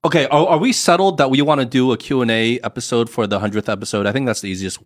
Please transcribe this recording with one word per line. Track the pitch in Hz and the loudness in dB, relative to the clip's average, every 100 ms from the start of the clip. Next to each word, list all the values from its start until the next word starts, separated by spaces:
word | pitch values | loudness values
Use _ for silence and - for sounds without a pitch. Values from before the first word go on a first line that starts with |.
okay, | 165 160 131 | 2 0 2
are, | 147 143 | 2 4
are | 151 | 2
we | 240 | 2
settled | 233 - 175 196 156 | 0 2 4 2 2
that | 135 | 2
we | 135 | 2
wanna | 143 147 | 2 2
do | 123 127 127 | 0 0 2
a | 110 | 0
Q | - 135 | -2 0
and | 117 | 2
A | 113 113 123 | 2 0 -2
episode | 113 - - 120 113 | -6 -10 -4 -2 -2
for | - 107 | -2 -2
the | 101 | -2
hundredth | 104 107 107 | -2 -4 -4
episode? | 101 110 107 101 | -6 -4 -2 -2
I | |
think | 120 127 | -2 -2
that's | 110 | -4
the | 101 | -6
easiest | 95 95 - | -6 -6 -10